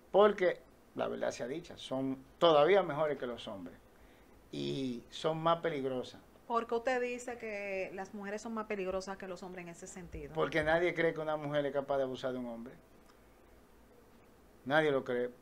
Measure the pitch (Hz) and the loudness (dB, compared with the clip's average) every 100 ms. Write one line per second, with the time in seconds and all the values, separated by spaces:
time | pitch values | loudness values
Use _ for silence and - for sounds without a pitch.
0 | - 185 208 196 180 - - - - 131 | 2 8 8 6 2 2 -6 -20 -14 -4
1 | 117 117 120 - 123 151 - - - 131 | -4 -2 -4 -4 -6 -8 -10 -14 -6 -4
2 | 135 135 - - 170 151 151 196 175 143 | -2 -6 -10 2 6 8 8 6 4 0
3 | 156 139 127 117 - 98 82 - - - | -2 -2 -6 -8 -10 -10 -12 -16 -20 -20
4 | - - - - - 143 143 143 131 120 | -20 -20 -20 -20 -12 -6 -4 -2 -4 -6
5 | - - 160 160 165 170 165 147 135 127 | -10 -4 -2 0 2 2 0 -2 -2 -4
6 | 120 - - - - 233 226 233 233 254 | -6 -12 -20 -20 -4 -2 0 -2 0 0
7 | 247 247 247 240 233 202 202 190 185 196 | -2 -4 -8 -10 -8 -6 -4 -4 -4 -6
8 | 190 214 196 208 233 226 214 208 185 190 | -10 -10 -8 -8 -6 -6 -4 -4 -2 -4
9 | 190 190 190 180 190 180 175 170 190 - | -6 -8 -10 -10 -10 -12 -12 -14 -14 -14
10 | 175 160 143 156 156 160 156 165 175 165 | -14 -12 -6 -2 2 2 4 4 4 4
11 | 165 156 156 151 147 147 143 139 135 139 | 2 2 -2 -2 0 0 0 0 0 0
12 | 131 123 131 127 120 117 117 160 - - | 0 -2 -4 -4 -6 -10 -12 -16 -20 -20
13 | - - - - - - - - - - | -20 -20 -20 -20 -20 -20 -20 -20 -20 -20
14 | - - - - - - 127 151 156 135 | -20 -20 -20 -20 -20 -16 2 4 6 2
15 | - 123 123 - | 0 -2 -2 -6